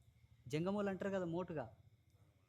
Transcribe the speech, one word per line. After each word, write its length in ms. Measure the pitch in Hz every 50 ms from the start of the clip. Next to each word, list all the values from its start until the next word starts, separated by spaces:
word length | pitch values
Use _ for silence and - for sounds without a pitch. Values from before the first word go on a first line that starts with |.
| - - - - - - - - - 123
జంగమోళ్ళు 420 | 127 151 170 190 202 208 202 202
అంటారు 200 | 190 180 196 196
కదా 140 | 196 190 185
మోటుగా, 520 | 170 165 175 185 175 170 147 123 113 - - - - - - _ _ - - - - - _ _